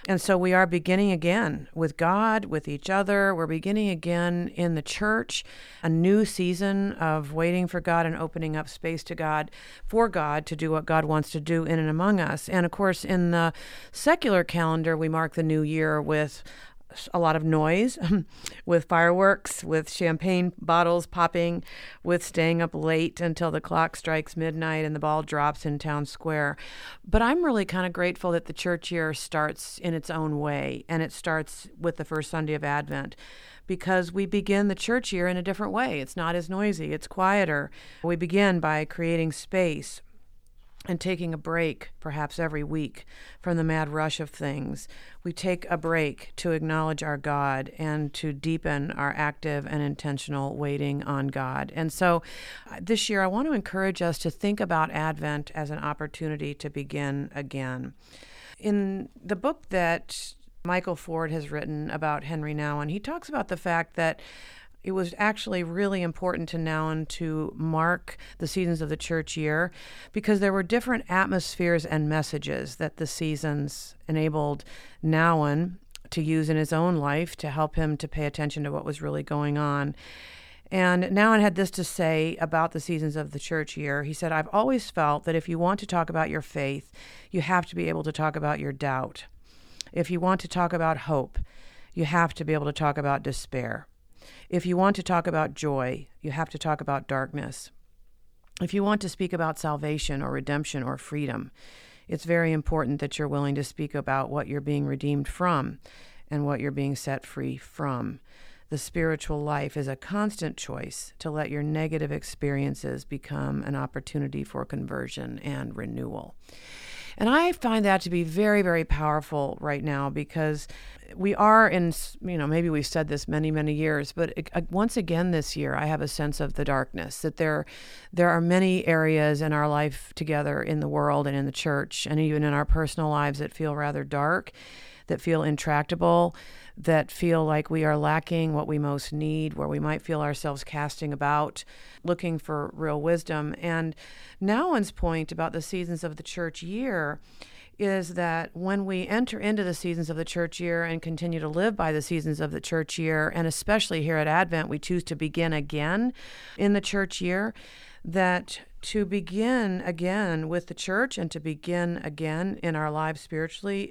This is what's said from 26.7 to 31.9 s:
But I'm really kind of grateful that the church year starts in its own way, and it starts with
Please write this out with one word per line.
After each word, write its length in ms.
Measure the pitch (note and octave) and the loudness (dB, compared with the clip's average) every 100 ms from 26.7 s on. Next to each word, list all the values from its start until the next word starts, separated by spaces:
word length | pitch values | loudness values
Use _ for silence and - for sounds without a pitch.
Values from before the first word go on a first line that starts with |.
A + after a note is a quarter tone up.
| - - - - | -14 -16 -16 4
But 140 | A3 | 6
I'm 220 | A#3 E4 | 6 6
really 220 | E4 A3 F#3+ | 4 4 2
kind 200 | F#3 F3+ | 0 0
of 80 | |
grateful 380 | F3 F3+ F3+ F3+ | 2 0 0 0
that 140 | E3+ - | 0 -2
the 80 | |
church 380 | D3+ F3+ E3+ - | -4 -2 -2 -2
year 220 | E3+ D#3 | -2 0
starts 640 | D3+ - D#3 D3+ D3 - - | -2 -2 0 0 -2 -12 -6
in 160 | F3 | -2
its 160 | E3 - | -2 -2
own 300 | D#3+ D#3 D3 | -2 0 0
way, 460 | D3 C#3+ C3+ B2+ - | 0 -2 -2 -6 -4
and 140 | E3 | -2
it 80 | D#3+ | -2
starts 560 | - E3+ D#3+ D3+ - - - | -4 -2 -2 -2 -10 -16 -4
with 180 | E3 | -2